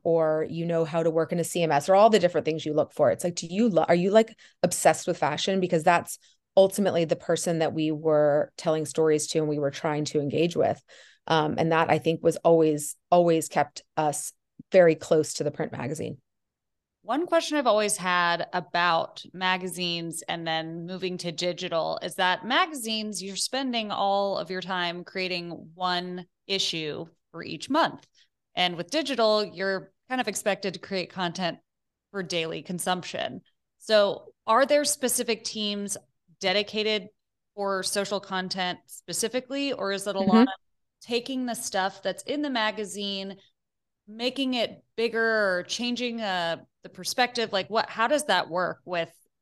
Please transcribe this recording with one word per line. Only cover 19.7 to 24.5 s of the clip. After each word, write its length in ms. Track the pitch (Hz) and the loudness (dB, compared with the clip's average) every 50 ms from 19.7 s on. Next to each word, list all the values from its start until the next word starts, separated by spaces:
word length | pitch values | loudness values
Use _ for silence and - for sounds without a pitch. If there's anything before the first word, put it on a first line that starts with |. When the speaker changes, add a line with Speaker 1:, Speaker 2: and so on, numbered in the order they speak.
| 165 175 180 175 170 170 165 165 156 - - - | -6 -6 -4 -4 -4 -6 -6 -8 -10 -10 -8 -8
Speaker 2:
and 180 | 170 170 165 165 | -6 -6 -4 -4
then 380 | 160 160 160 160 165 170 165 | -2 -4 -4 -6 -10 -10 -10
moving 320 | 175 185 180 190 185 180 175 | -10 -10 -8 -6 -6 -6 -6
to 140 | - 175 160 | -6 -8 -6
digital 640 | - 175 180 175 175 180 175 170 165 156 160 160 - | -4 -4 -4 -4 -4 -6 -4 -2 -2 -2 -2 -4 -6
is 140 | - 175 - | -6 -8 -2
that 300 | - 185 180 180 175 - | 0 2 2 2 0 -2
magazines, 760 | 214 254 320 381 339 311 269 220 220 220 220 214 214 208 175 | 0 0 0 0 0 -4 -8 -8 -6 -6 -6 -6 -6 -8 -8
you're 140 | 185 196 190 | -10 -8 -6
spending 560 | 185 - - - 262 269 262 233 233 220 208 | -6 -6 -4 -4 -4 -4 -4 -4 -4 -4 -4
all 460 | 190 - 196 196 196 196 202 196 190 - | -4 -2 0 0 2 2 0 0 -2 -4
of 120 | - | -4
your 120 | 165 | -6